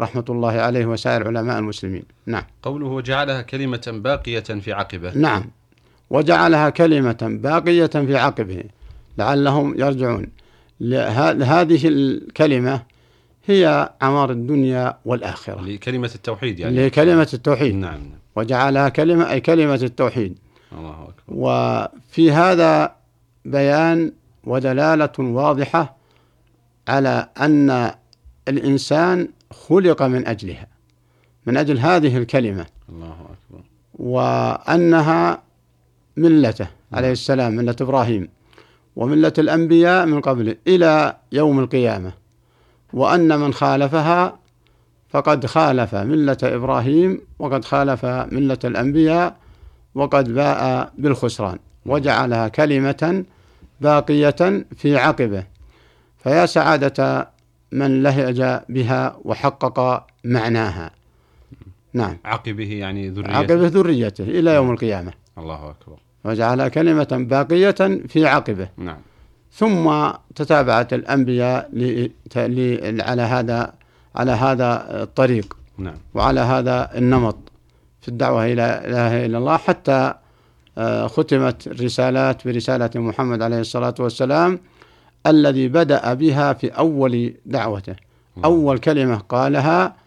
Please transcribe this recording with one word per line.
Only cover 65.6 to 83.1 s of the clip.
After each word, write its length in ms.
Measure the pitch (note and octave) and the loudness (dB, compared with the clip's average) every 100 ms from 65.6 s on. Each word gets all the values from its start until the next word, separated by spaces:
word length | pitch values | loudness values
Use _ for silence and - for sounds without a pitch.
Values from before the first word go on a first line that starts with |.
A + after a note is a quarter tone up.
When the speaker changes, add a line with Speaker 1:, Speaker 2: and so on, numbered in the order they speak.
| D2+ | -14
Speaker 2:
أكبر. 260 | D2 - D2+ _ _ | -20 -20 -20 _ _
Speaker 1:
وجعلها 440 | G#2 A2+ A#2 B2+ C3 | -6 -2 0 0 0
كلمة 400 | D#3 E3 D#3 C#3+ | 0 2 2 0
باقية 920 | B2+ B2 C3+ C#3+ F3 G3 F#3+ F#3+ F#3+ C3 | -4 0 0 2 2 2 2 0 -2 -2
في 180 | D#3 D3+ | 2 4
عقبه. 420 | C#3+ - F#2+ F#2 - | 2 0 -6 -8 -10
Speaker 2:
نعم. 220 | F2+ D2+ - _ - _ _ | -12 -12 -18 _ -20 _ _
Speaker 1:
ثم 580 | - A3 F#3 E3 D3+ D3+ - - | -2 0 2 2 2 0 -4 -12
تتابعت 580 | - D3+ D3+ B2 A2+ A#2+ | -6 0 2 2 2 0
الأنبياء 800 | B2+ - C3+ B2+ B2 B2 B2+ - | -4 -2 0 0 0 0 -2 -4
ل-، 360 | A#2 B2 A#2+ A#2 - - | -4 -2 -2 -4 -8 -10
ت-، 80 | A#2+ | -4
ل-، 640 | A#2+ B2 B2 A#2+ F#2+ A2 | -2 -2 -2 -2 -4 -4
على 200 | - B2 | -2 -2
هذا، 500 | A#2 B2+ A#2 A#2 G#2 - _ _ _ - | 0 -2 -2 -2 -4 -10 _ _ _ -4
على 140 | B2+ | -2
هذا 720 | A2+ C3+ B2+ A#2+ A#2 - G#2+ | 2 2 2 0 -2 -4 -10
الطريق 540 | G#2+ - C3 A#2 G2 - - - | -4 0 2 0 -4 -12 -20 -14
Speaker 2:
نعم. 160 | F#2 D#2 - | -14 -14 -8
Speaker 1:
وعلى 260 | G#2 A#2 C3 | -2 0 2
هذا 580 | A#2+ C3 B2 B2 C3 - | 2 0 0 -2 -4 -2
النمط 380 | B2 B2+ A2+ - - _ _ _ _ _ | 2 4 2 -2 -12 _ _ _ _ _
في 80 | - | -10
الدعوة 360 | A#2 B2+ A#2+ | -4 0 0
إلى 80 | A#2 | 0
لا 340 | A#2+ A#2 - - | 0 0 -2 -4
إله 380 | A#2+ A#2 A#2 A#2+ | -2 0 0 -2
إلا 120 | A#2 | -2
الله، 180 | C3+ D#3+ | 0 0
حتى، 580 | - F3 - C3+ C3 - _ _ _ _ _ - | 0 -2 0 0 0 -4 _ _ _ _ _ -6
آه، 280 | A2+ A2+ A2+ | -4 -4 -2
ختمت 600 | - D#3 C3+ C3 B2 - | -2 0 0 0 -4 -10
الرسالات 840 | A#2+ B2 B2 B2+ C3 C3+ B2+ B2+ | -8 -4 -2 0 0 0 -2 -4
برسالة 420 | A#2+ A#2 B2+ A#2 | -4 -2 -2 -2
محمد 480 | A#2+ A2+ | -4 -6